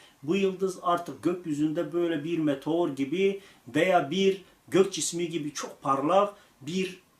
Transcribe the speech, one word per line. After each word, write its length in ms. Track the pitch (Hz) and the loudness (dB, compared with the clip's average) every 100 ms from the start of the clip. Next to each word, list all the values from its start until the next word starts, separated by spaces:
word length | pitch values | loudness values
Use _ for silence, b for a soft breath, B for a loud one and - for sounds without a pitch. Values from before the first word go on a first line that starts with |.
| B B | B B
Bu 120 | 135 196 | -2 2
yıldız 440 | 190 180 190 180 | 2 0 -4 -2
artık 420 | 175 175 160 135 | 0 0 -2 -4
gökyüzünde 720 | 175 180 170 143 156 156 156 | -2 -2 -4 0 0 0 -2
böyle 300 | 170 170 160 | -2 0 -2
bir 160 | 151 165 | -2 0
meteor 500 | 151 135 151 165 160 | 0 0 0 0 0
gibi 520 | 135 135 175 196 196 B B - 143 | -2 -2 2 0 0 B B -4 0
veya 360 | 180 175 139 | 4 4 2
bir 300 | 180 190 190 b b - | 2 2 2 b b 0
gök 260 | 175 190 | 2 2
cismi 360 | 165 143 175 170 | -2 -4 -4 -4
gibi 240 | 165 147 | -4 -6
çok 280 | - - - | -8 -12 -8
parlak 520 | 143 139 147 190 202 B B B | -2 0 4 4 4 B B B
bir 380 | 131 185 180 - _ | -8 -4 -4 -8 _